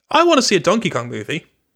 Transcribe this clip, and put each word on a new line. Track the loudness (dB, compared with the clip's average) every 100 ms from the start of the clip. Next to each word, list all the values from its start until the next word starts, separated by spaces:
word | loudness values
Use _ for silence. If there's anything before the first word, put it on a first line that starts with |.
| -4
I | 0
wanna | 4 2
see | 2 0
a |
Donkey | 2 0 -2
Kong | -6 -8
movie. | -10 -8 -10 -10 _ _